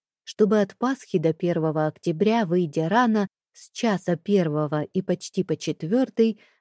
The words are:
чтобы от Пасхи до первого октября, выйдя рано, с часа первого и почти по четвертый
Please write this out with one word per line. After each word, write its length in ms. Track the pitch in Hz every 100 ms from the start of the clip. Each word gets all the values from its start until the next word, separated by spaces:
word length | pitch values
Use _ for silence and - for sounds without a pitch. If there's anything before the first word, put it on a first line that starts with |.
| _ _
чтобы 380 | - - 208 214
от 160 | 196 -
Пасхи 400 | 247 269 - 180
до 160 | 160
первого 540 | 160 175 165 160 151 156
октября, 580 | - 175 160 202 233 170
выйдя 440 | 180 165 160 160
рано, 380 | 220 240 214 196 - _
с 200 | - -
часа 440 | - 233 185 185 170
первого 680 | - 202 160 151 147 151
и 180 | - 190
почти 420 | 190 180 - -
по 120 | 185 226
четвертый 840 | - - 160 240 262 - 226 214 _ _